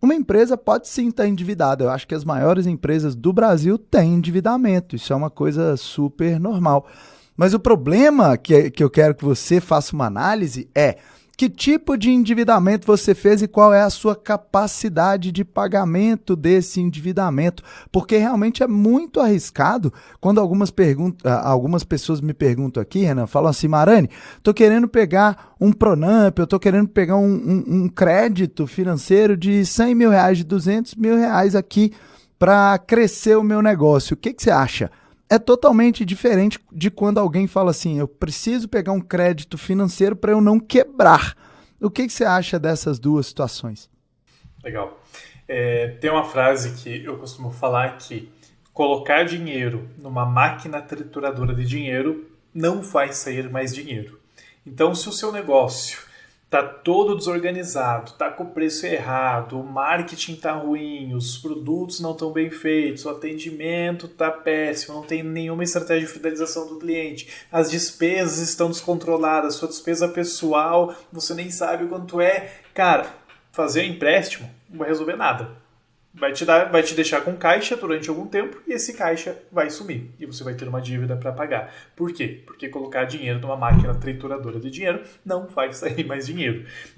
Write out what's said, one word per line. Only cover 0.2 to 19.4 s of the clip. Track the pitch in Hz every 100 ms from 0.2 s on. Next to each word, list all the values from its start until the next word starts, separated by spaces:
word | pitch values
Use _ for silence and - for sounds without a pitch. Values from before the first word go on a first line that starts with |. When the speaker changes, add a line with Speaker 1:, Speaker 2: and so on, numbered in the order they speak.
| 269 202 240 254
Speaker 1:
pode | - 220 -
sim | - 240
tá | 226 208
endividada. | 196 175 202 147 135
Eu | 127
acho | 131 -
que |
as | 156
maiores | 147 143 143 190 180
empresas | 170 139 156 151 123
do | 156
Brasil | 190 220 170 156 220
têm | - - 165
endividamento, | 175 165 180 190 254 247 185 180
isso | 120 -
é | 135
uma | 151
coisa | - 151 147 165 139
super | - - 143 - 170 165
normal. | 185 208 170 143 - - - - _ -
Mas | 180
o | 202
problema | 185 202 131 185 285 294 185 123
que, | - 151 151
que | -
eu | 143
quero | - 156
que | 143
você | 143 135 - 175
faça | 175 156 143
uma | - 120
análise | 101 160 220 175 123 123
é | - 147 - _ _ _ _
que | 254
tipo | - - 311 - 269
de | 214
endividamento | 254 220 233 233 220 180 208
você | - 208 -
fez | 185 202 208
e | 208
qual | 214 208
é | 202
a | 202
sua | - 214 208
capacidade | - 208 - 196 208 - 220 160 175 196 175
de | 175
pagamento | 202 - 202 196 180 170 214 220 -
desse | 180 151 185 180 -
endividamento? | 175 151 165 190 190 139 165 175 - - -
Porque | 190 180 214
realmente | 220 240 214 233
é | 254
muito | 208 208 247 339 -
arriscado | 247 208